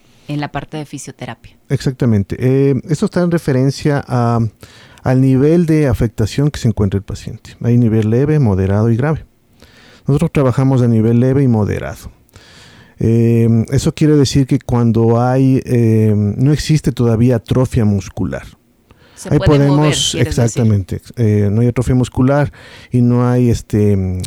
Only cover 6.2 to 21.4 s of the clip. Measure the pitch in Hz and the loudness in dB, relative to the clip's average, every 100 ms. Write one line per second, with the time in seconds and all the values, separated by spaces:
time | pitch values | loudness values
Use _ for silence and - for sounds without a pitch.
6.2 | 107 - 147 - 120 - 101 98 - 113 | -4 0 -2 0 -4 0 -2 -2 -6 -14
7.2 | - - - - 120 120 117 110 107 117 | -12 -16 -18 -8 0 2 2 0 0 0
8.2 | 143 151 120 95 95 101 117 113 143 156 | 0 0 2 0 0 0 0 0 -2 -4
9.2 | - _ _ _ - - - - - 143 | -8 _ _ _ -20 -20 -20 -14 -2 0
10.2 | 165 - 131 120 135 131 123 113 110 117 | 0 0 0 2 2 2 2 2 2 2
11.2 | 131 135 135 110 98 92 67 - - - | 2 2 2 2 0 -4 -8 -12 -18 -20
12.2 | _ - - - - - - - 110 117 | _ -20 -20 -20 -20 -20 -20 -4 0 2
13.2 | 117 117 117 117 - 131 170 - 151 151 | 2 2 2 2 0 -2 -2 0 2 4
14.2 | 131 143 131 143 - 120 117 110 113 117 | 2 2 0 -2 -2 0 2 2 2 2
15.2 | 123 131 135 131 - 120 113 110 110 104 | 2 2 2 0 0 0 2 2 2 2
16.2 | 104 113 135 151 - 156 - 120 120 110 | 0 0 0 0 0 -2 -2 -2 0 2
17.2 | 123 120 - 120 127 127 107 101 - - | 2 0 0 -2 0 0 0 -2 -4 -8
18.2 | 85 65 - - _ _ _ _ _ - | -6 -6 -12 -20 _ _ _ _ _ -18
19.2 | - 147 143 143 139 143 151 143 - 160 | -4 0 2 2 2 2 2 0 -4 -2
20.2 | 156 147 117 - 113 101 92 95 - - | -4 0 -2 0 0 0 -2 -10 -12 -4
21.2 | 107 104 | 0 0